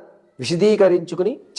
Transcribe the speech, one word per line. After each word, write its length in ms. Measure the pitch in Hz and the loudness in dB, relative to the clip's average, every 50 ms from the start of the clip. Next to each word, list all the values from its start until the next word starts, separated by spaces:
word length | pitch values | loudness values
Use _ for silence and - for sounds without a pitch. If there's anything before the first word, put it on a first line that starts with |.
| - - - _ _ _ _ - | -8 -16 -20 _ _ _ _ -12
విశదీకరించుకుని 1000 | 127 117 170 170 190 214 220 202 196 185 175 175 170 - - 160 180 208 269 - - _ - | -8 -6 -2 0 2 2 4 4 4 4 2 2 -2 -4 -6 -4 -4 -4 -4 -8 -12 _ -6